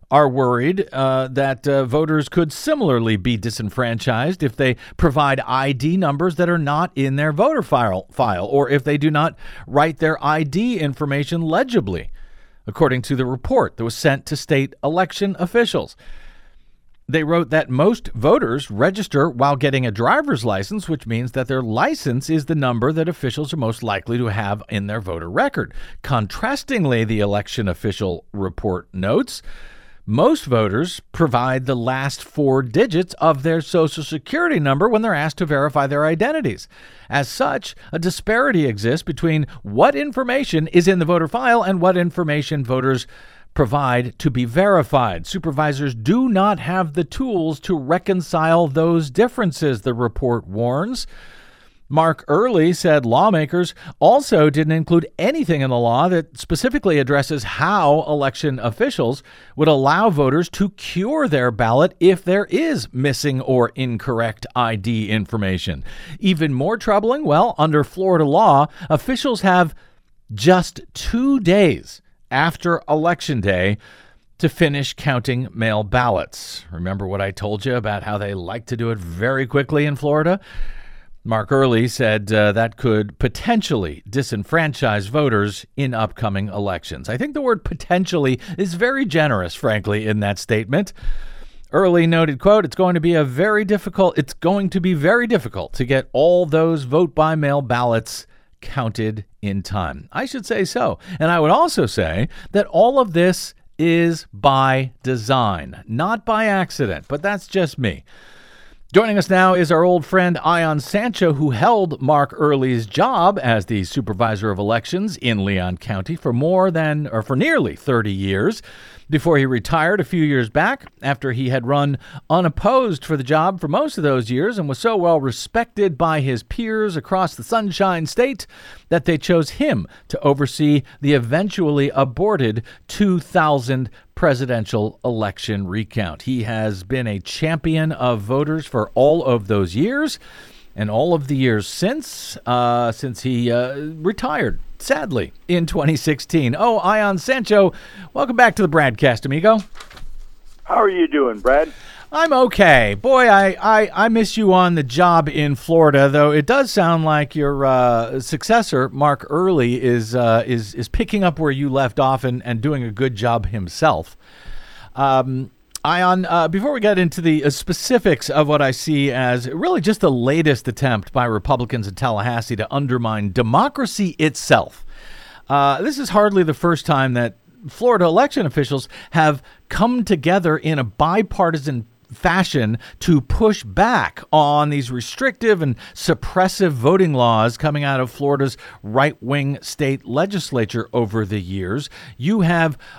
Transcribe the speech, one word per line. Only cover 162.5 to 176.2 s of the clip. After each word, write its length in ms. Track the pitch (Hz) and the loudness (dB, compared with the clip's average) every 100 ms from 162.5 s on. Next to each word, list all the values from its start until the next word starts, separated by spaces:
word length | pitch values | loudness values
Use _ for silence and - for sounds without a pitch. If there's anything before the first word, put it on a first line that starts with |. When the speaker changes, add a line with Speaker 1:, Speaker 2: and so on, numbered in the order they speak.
| 117 | -4
Speaker 1:
doing 200 | 139 143 | -2 -2
a 80 | 117 | -4
good 240 | 104 135 | -2 -2
job 320 | 107 120 117 101 | 0 -2 0 -2
himself. 680 | 107 90 - 156 85 85 - - - - - - - - - | -6 -8 0 0 0 -4 -16 -20 -20 -12 -12 -12 -18 -16 -2
Um, 540 | 135 131 127 131 131 - _ - - | 2 2 2 -4 -8 -14 _ -6 -2
Ion, 380 | 175 180 185 175 | 2 2 2 2
uh, 220 | 170 160 | 0 2
before 240 | 190 269 | 0 -2
we 80 | 269 | 0
get 180 | 208 185 | 2 4
into 240 | 175 - | 2 2
the, 200 | 165 156 | 2 2
uh, 40 | 143 | 2
specifics 800 | 139 - 175 - 240 202 147 - | -2 -4 -6 0 2 4 2 0
of 180 | 143 151 | 0 2
what 140 | 151 | 2
I 120 | 135 | 2
see 380 | 127 - 147 139 | 0 -2 0 2
as 380 | 127 127 123 127 | 2 0 0 -2
really 320 | 160 339 359 | -4 0 2
just 220 | 170 214 | 2 2
the 80 | 175 | 2
latest 580 | 127 123 156 156 127 - | 4 2 4 4 2 -2
attempt 460 | 110 135 110 - | -2 0 0 -2
by 100 | 131 | -2
Republicans 640 | 120 107 - 127 120 123 101 | 0 -2 0 0 0 -4 -6
in 60 | |
Tallahassee 640 | 92 131 107 110 117 110 110 | -4 -4 -2 -2 -4 -4 -6
to 140 | 107 | -4
undermine 640 | 139 139 123 113 107 101 | -4 -2 -2 -2 -2 -2
democracy 800 | 95 113 139 269 - 240 - 190 - | 0 2 2 2 0 -6 -2 -4 0
itself, 640 | 156 - - 117 - - - - - - - - - | -2 -2 -4 -4 -6 -12 -18 -16 -18 -20 -20 -20 -4
uh, 320 | 143 139 139 | 0 0 0
this 180 | 233 277 | -4 -6
is 120 | 262 | -2
hardly 320 | 202 | 2